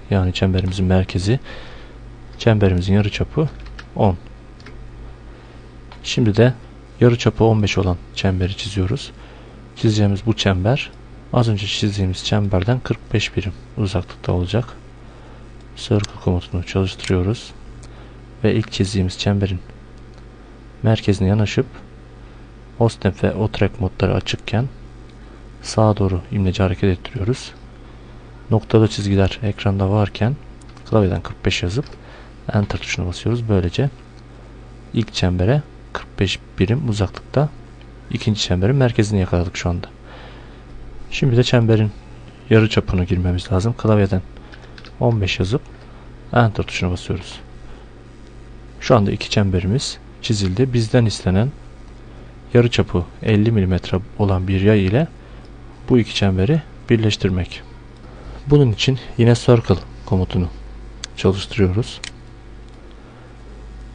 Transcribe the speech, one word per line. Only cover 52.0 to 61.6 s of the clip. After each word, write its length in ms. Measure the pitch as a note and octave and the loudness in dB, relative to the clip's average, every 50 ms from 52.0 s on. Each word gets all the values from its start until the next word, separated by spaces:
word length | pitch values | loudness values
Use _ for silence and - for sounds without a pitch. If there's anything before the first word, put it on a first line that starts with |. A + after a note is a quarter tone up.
| - - - - - - - - - - - | -18 -18 -18 -18 -18 -18 -20 -20 -8 2 4
yarıçapı 500 | B2 A#2+ A#2 - - F#2+ - - F#2 F2 - - - - | 4 4 4 4 0 0 2 0 -2 -2 -2 -6 -6 0
elli 280 | A2+ A2 G#2 G#2 A#2 | 2 4 4 4 4
milimetre 480 | A#2 G#2+ F#2+ F2+ F#2 F2 - - - F#2 F#2+ - - - | 4 4 4 4 2 0 0 0 -2 -2 -4 -4 -2 0
olan 280 | G#2+ G2 F#2+ F#2 F#2 F#2 | 2 2 2 2 2 2
bir 140 | F#2+ F#2 | 2 4
yay 240 | F#2+ G#2 G#2+ G#2 F#2+ | 6 6 6 6 4
ile 220 | F#2 G2+ B2+ E3 - - - - - - - - - - - - - - - - - | 4 4 2 2 0 -4 -14 -20 -20 -20 -18 -18 -18 -20 -18 -18 -20 -20 -12 -2 4
bu 100 | B2+ B2 | 4 4
iki 160 | G#2+ - - | 4 4 0
çemberi 460 | - G#2 G2 F#2+ F#2 F#2+ G#2+ D#3 D#3+ - - - - - - | 0 2 2 2 2 2 4 2 2 0 -4 -16 -12 -2 2
birleştirmek. 720 | A#2+ A2+ A2 G#2+ G#2 - - F#2+ F#2 F2+ E2+ - - - - - - - - - - - - - - - - - - - - C#3 | 2 4 4 2 0 2 0 0 0 0 -2 -4 -6 -14 -16 -16 -18 -20 -20 -20 -20 -20 -20 -18 -18 -16 -16 -16 -14 -10 -2 4
Bunun 240 | D3 D3 C#3+ B2 | 6 6 6 6
için 280 | G#2 - - - C3+ B2 - - - - | 2 0 0 0 0 -2 -2 -8 0 4
yine 180 | A#2 A#2 A#2+ | 6 6 6
Circle 400 | A2+ - - A#2+ A2+ - - F#2+ E2+ - - - - - | 4 6 6 6 6 6 2 0 0 0 -10 -16 -14 -4
komutunu 420 | - - F#2+ F#2 - - F#2+ F2 E2 - - - - - - - - - - - - - - | -2 0 0 0 0 0 0 -2 -2 -4 -10 -16 -16 -16 -16 -16 -16 -18 -16 -16 -16 -10 0
çalıştırıyoruz. 840 | - - F#2+ G2 - - - - | 2 2 2 2 -2 -6 0 2